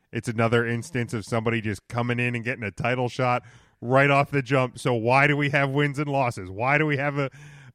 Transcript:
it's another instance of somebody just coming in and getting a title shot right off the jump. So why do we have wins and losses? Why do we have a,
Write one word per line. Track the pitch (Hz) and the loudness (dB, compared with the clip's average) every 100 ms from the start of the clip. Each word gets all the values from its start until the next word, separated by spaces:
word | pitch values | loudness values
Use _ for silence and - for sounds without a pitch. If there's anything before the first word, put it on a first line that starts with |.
| _ | _
it's | 113 117 | -8 -4
another | 110 113 117 117 | 0 2 2 2
instance | 117 113 127 117 | -4 -4 -6 -4
of | 117 | -6
somebody | - 117 113 113 | -4 -2 0 -2
just | 107 101 - | -2 -6 -6
coming | 120 120 120 | -4 -2 -2
in | 123 120 | -2 -4
and | |
getting | 113 131 104 | -6 -6 -6
a | |
title | - 120 127 123 | -4 -2 -2 -2
shot | - 127 123 - - _ _ | -2 0 0 -4 -18 _ _
right | 117 131 143 | 2 4 6
off | 139 143 | 4 2
the | 143 | -2
jump. | 120 135 127 - | 0 0 0 -2
So | 135 | -2
why | 120 113 135 143 | 0 4 4 4
do | 143 | 2
we | 143 | 0
have | 147 139 | 0 0
wins | 135 147 139 | 2 0 0
and | 147 | -2
losses? | 139 123 113 92 | 0 0 -2 -8
Why | 95 127 147 | -4 0 2
do | 156 | 2
we | 139 | 0
have | 143 143 | -2 -2
a, | 135 - - - - | -4 -6 -20 -20 -12